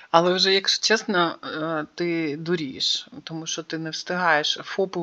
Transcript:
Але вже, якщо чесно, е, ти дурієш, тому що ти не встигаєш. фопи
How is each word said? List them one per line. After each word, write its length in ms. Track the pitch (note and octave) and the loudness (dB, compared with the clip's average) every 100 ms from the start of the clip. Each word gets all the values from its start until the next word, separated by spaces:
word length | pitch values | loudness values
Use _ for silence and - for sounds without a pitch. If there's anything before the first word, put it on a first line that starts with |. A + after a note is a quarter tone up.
| - | 2
Але 240 | E3 F3 | 4 6
вже, 200 | F#3 F#3+ | 4 4
якщо 320 | F#3+ F#3+ - - | 4 2 0 2
чесно, 520 | A3 - F#3 E3+ - | 2 2 2 2 0
е, 420 | C3+ D#3 D#3+ D#3+ D3+ | -8 -6 -4 -4 -6
ти 420 | - F3 E3 D#3 D3 | -4 -2 0 -2 -4
дурієш, 720 | E3 F3 C#3 B2+ - - - - | -2 -2 -2 -4 -2 -2 -6 -16
тому 220 | - D#3+ D#3+ | -12 -10 -6
що 160 | - | -8
ти 160 | D#3+ D#3+ | -6 -8
не 120 | D#3+ | -6
встигаєш. 680 | D#3 - F3+ F3 D3+ D#3 - | -8 -6 0 4 4 2 -2
фопи 380 | - - F#3+ F3+ | -4 -2 -2 -2